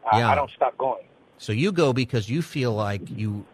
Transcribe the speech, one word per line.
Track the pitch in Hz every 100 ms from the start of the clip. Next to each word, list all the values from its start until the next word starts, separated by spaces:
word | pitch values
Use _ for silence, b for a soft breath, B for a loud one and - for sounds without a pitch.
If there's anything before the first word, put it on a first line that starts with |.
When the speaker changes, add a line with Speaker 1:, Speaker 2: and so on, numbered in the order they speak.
| 120
Speaker 1:
uh, | 110
Speaker 2:
yeah. | 120
Speaker 1:
I | 139
don't | 139
stop | - 131 -
going. | 135 107 90 _ _ _
Speaker 2:
So | -
you | 107 180
go | 175 147
because | 123 120 123 101
you | 143
feel | 165 147 123
like | 107 104 101 -
you, | - 107 104 98